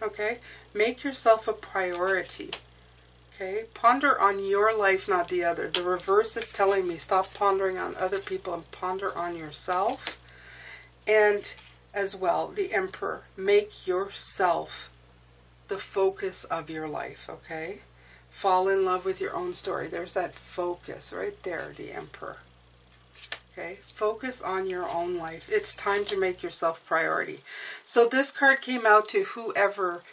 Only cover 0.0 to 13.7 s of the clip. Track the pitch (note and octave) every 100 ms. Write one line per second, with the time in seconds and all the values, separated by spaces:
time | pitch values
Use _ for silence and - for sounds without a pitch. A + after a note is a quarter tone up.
0 | G#3 G#3 G#3+ A#3+ - - - G#3 A3+ B3+
1 | C#4+ C4+ A#3 A3 A3+ G#3 - G3 F3+ F3
2 | F#3+ F#3 - - - - - - - -
3 | - _ _ - F#3 G#3 A3+ - A#3 C4+
4 | C#4+ - G3+ G3 G3 G3+ G#3+ A3 G3 F#3+
5 | G3+ F#3 E3+ F3+ E3+ E3 E3 F3 F3+ F3+
6 | F#3+ G3+ A3+ A#3 - - G3 G3 F3+ D#3+
7 | - F#3+ F#3+ - G3+ G3 F#3+ F3+ F3 F3
8 | F#3 G3 - F#3+ F#3 E3+ - - F#3 F#3+
9 | G3 E3+ F3 E3+ D3+ D3 - F3+ G#3+ C#4+
10 | - - - - - - - - - _
11 | - G#3+ G#3 G3+ - - - - _ G3+
12 | G3 F#3+ F3+ E3 D#3+ G#3 F#3 G3+ F#3+ -
13 | F#3+ - - - F#3+ G3+ G#3